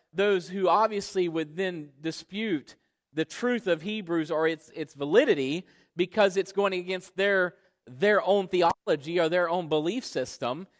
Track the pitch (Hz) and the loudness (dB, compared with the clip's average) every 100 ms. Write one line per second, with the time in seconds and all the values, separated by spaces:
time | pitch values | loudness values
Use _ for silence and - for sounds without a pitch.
0 | _ 160 202 190 170 190 180 180 220 202 | _ -2 2 2 -2 -2 2 4 4 0
1 | - 190 175 160 151 160 190 170 147 135 | -4 -2 0 -2 -4 -4 -6 -6 -12 -10
2 | 160 156 - 196 220 185 - - _ _ | -8 -8 -10 -6 -2 -2 -4 -20 _ _
3 | _ 147 156 - 240 240 - 165 180 214 | _ -6 -6 -4 -2 -2 0 -2 -2 -6
4 | 170 170 156 156 160 160 - 160 151 139 | -2 -2 -2 0 0 -2 -8 -10 -10 -8
5 | 143 190 285 151 135 165 - _ _ - | 2 4 4 2 0 -4 -8 _ _ -4
6 | 180 220 196 185 - 196 196 185 180 185 | -2 2 2 2 -2 -2 -2 -2 -4 -8
7 | - 180 202 190 180 - _ _ - 127 | -6 -2 2 2 0 -4 _ _ -20 -2
8 | 202 202 180 202 190 180 170 - - 156 | 2 4 4 2 2 2 2 2 0 -2
9 | 143 175 160 180 170 175 160 156 160 240 | 0 0 2 2 2 -2 0 -2 0 -4
10 | - 151 127 - 123 139 190 _ | -6 -6 -6 -6 -6 -6 -10 _